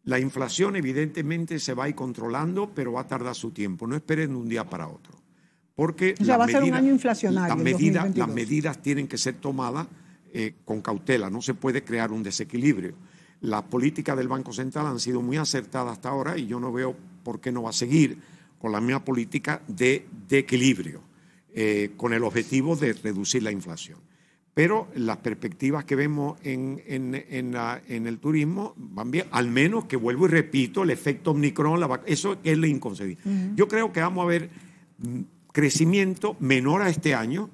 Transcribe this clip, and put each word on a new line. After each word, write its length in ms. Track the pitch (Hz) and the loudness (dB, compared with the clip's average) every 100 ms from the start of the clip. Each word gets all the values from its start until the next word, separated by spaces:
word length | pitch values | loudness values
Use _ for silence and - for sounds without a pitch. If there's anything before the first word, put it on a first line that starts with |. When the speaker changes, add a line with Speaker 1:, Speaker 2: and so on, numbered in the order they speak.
Speaker 1:
La 160 | - 127 | 2 0
inflación 560 | 131 131 127 - 202 196 | 0 -2 -4 0 0 0
evidentemente 800 | 135 131 156 170 147 165 165 160 | -2 0 -2 -2 -4 -2 -4 -4
se 140 | 135 | -4
va 120 | 123 139 | -4 -4
a 40 | |
ir 60 | - | -4
controlando, 760 | 131 110 113 127 160 185 208 | -6 -6 -4 -2 -2 -2 -4
pero 200 | 202 123 | -4 -4
va 80 | 120 | -4
a 60 | 113 | -4
tardar 280 | 131 123 120 | -6 -6 -6
su 160 | 113 | -8
tiempo. 360 | - 101 87 113 | -4 -4 -4 -4
No 80 | 147 | -6
esperen 340 | 151 156 156 | -2 -2 0
de 60 | 127 | -4
un 100 | 117 | -4
día 160 | 113 107 | -4 -4
para 180 | 90 78 | -8 -10
otro. 300 | 78 - - _ _ _ _ _ - | -12 -20 -20 _ _ _ _ _ -2
Porque 380 | 160 160 185 - | -2 2 0 4
Speaker 2:
O 40 | |
sea, 140 | 208 247 | 4 6
Speaker 1:
las 20 | |
Speaker 2:
va 40 | 233 | 6
a 20 | |
ser 80 | 277 | 6
un 40 | 269 | 4
Speaker 1:
medidas, 100 | 254 | 6
Speaker 2:
año 100 | 269 | 6
inflacionario 560 | 269 247 220 208 185 175 | 6 4 2 2 2 2
Speaker 1:
las 80 | 165 | 2
Speaker 2:
el 60 | |
Speaker 1:
medidas, 300 | - 175 - - | 2 4 4 4
las 80 | 196 | 2
Speaker 2:
dos 100 | 185 | 0
mil 80 | 117 | 0
veintidós. 100 | 113 | -2
Speaker 1:
medidas 460 | 113 151 151 135 | 0 0 0 -2
tienen 260 | 143 143 135 | -2 -2 -2
que 100 | 120 | -2
ser 180 | 127 120 | -4 -4
tomadas, 520 | 143 131 123 139 165 - - - - | -6 -4 -4 -4 -8 -14 -20 -20 -12
eh, 200 | 120 110 - | -6 -6 -6
con 180 | - 110 | -8 -6
cautela. 480 | 107 101 - 127 95 | -4 -4 0 0 0
No 120 | 107 | -4
se 120 | 127 110 | -4 -2
puede 280 | 135 123 | -2 -2
crear 280 | 101 117 113 | -2 -4 -2
un 120 | 110 | -4
desequilibrio. 720 | 104 - 107 120 139 104 90 - - - - _ | -6 -6 -6 0 2 2 -4 -12 -20 -20 -20 _
Las 220 | 110 107 | -2 -2
políticas 520 | - 123 139 156 151 135 | -2 0 0 0 -4 -2
del 100 | 123 | -2
Banco 240 | 131 131 | -4 -6
Central 340 | 113 131 151 151 | -8 -6 -4 -4
han 120 | 120 | -2
sido 220 | 123 123 | -2 -2
muy 160 | 123 151 | 0 -2
acertadas 560 | 151 135 101 131 123 | 0 -2 -4 -4 -4
hasta 160 | 104 127 | -6 -6
ahora 280 | 139 135 175 | -4 -4 -4
y 100 | 113 | -4
yo 120 | 120 | -4
no 120 | 127 | -4
veo 240 | 120 127 127 - - | -2 -4 -6 -16 -14
por 160 | - - | -10 -6
qué 100 | 131 | -4
no 120 | 123 | -4
va 80 | 113 | -4
a 20 | |
seguir 440 | - 123 156 143 - - - - _ | -4 2 6 4 2 -16 -20 -20 _
con 120 | 113 | -2
la 80 | 107 | -2
misma 220 | 117 135 135 | 0 -2 -2
política 560 | 123 113 - - - - | -2 -2 -4 -4 -6 -6
de, 400 | 92 127 139 - - - | 2 2 2 -2 -18 2
de 120 | 139 | 2
equilibrio, 640 | 135 127 131 104 85 - - _ _ _ _ | 4 4 4 4 -2 -10 -20 _ _ _ _
eh, 380 | - 110 104 101 - | -2 2 2 0 -2
con 160 | 120 | -2
el 100 | 113 | 0
objetivo 520 | 113 107 - 135 143 160 | 2 0 0 0 2 2
de 180 | 135 | 0
reducir 500 | 104 110 98 98 127 | 0 -4 -4 0 0
la 80 | 110 | 0
inflación. 480 | 98 87 82 - 80 - _ _ _ _ - | -4 -8 -12 -14 -18 -20 _ _ _ _ 2
Pero 320 | 170 220 196 131 | 4 4 -2 -4
las 220 | 113 104 | -2 -2
perspectivas 680 | 120 104 113 85 135 151 139 | -4 -4 -6 -2 -2 -2 -2
que 100 | 139 | 0
vemos 440 | 147 147 143 147 | 0 0 -4 -6
en, 380 | 139 131 131 139 - | -6 -4 -4 -8 -8
en, 360 | 131 127 131 - | -6 -4 -6 -6
en 220 | 131 123 | -6 -4
la, 280 | 120 117 123 - | -2 -4 -4 -6
en 200 | 117 117 | -6 -4
el 100 | 117 | -4
turismo 560 | 143 156 147 190 214 - | 0 2 2 -2 -6 -10
van 360 | 117 98 120 | -12 -8 -4
bien, 160 | 147 185 | -4 0
al 180 | 120 120 | 0 2
menos 340 | 120 160 220 - | 4 4 2 -2
que, 100 | 131 | -2
vuelvo 280 | 117 127 180 | 0 4 6
y 40 | |
repito, 520 | 160 - 135 127 196 | 6 4 2 2 2
el 80 | 185 | 0
efecto 400 | 127 151 135 165 | 2 0 0 0
Omicron, 480 | 147 143 - 151 170 | 2 2 2 2 2
la 60 | 151 | 0
vac-, 140 | 127 - | -2 0
eso 320 | 147 190 190 | 0 0 -2
es 140 | 160 156 | 0 2
lo 80 | 160 | 2
inconcebible. 560 | 135 123 95 98 160 | 0 -4 -6 -6 -6
Speaker 2:
Ujú. 320 | 196 196 185 208 | -2 -2 0 2
Speaker 1:
Yo 120 | 202 | 2
creo 240 | 220 220 | 4 0
que 60 | 175 | 0
vamos 220 | 170 180 | 0 2
a 40 | 175 | 2
ver, 220 | 170 170 - - - _ - | 0 -2 -14 -20 -20 _ -10
mm, 220 | 120 123 - _ _ | -6 -6 -8 _ _
crecimiento 840 | - 147 - 165 196 190 180 208 214 | 2 2 4 4 6 2 0 -4 -2
menor 420 | 131 131 131 180 | 2 4 4 4
a 80 | 196 | 2
este 240 | 160 156 | 2 0
año 380 | 127 110 170 214 | 0 0 -2 -4